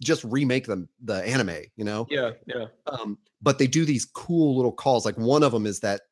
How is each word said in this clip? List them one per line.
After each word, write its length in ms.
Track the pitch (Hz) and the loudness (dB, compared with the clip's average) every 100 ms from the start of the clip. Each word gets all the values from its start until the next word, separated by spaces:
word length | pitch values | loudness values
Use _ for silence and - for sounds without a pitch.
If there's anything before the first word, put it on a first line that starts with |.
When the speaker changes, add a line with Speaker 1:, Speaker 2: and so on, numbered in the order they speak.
Speaker 1:
just 220 | 127 160 | -2 0
remake 440 | 113 131 139 127 127 | 0 0 2 0 -2
them, 200 | 95 87 _ | -6 -8 _
the 120 | 117 98 | -6 -4
anime," 400 | 95 131 101 80 - | 0 0 0 -4 -12
you 100 | - | -8
know? 220 | 104 107 123 | -6 -4 -4
Speaker 2:
Yeah, 240 | 143 120 113 - | -4 -4 -6 -10
yeah. 200 | 123 107 _ - | -10 -10 _ -12
Speaker 1:
Um, 320 | 131 110 104 _ _ | -8 -8 -10 _ _
but 160 | - 135 | 0 2
they 80 | 131 | 2
do 180 | 156 | 2
these 200 | 156 131 | 2 0
cool 500 | - - - 170 151 131 | -4 -12 -2 2 4 4
little 140 | 123 | 2
calls. 340 | - 139 120 | 0 2 2
Like, 120 | 104 104 | 2 0
one 240 | 113 147 | 2 6
of 100 | 147 | 4
'em 140 | 117 107 | 4 -2
is 140 | 95 | -2
that 220 | 104 101 - | -2 -4 -6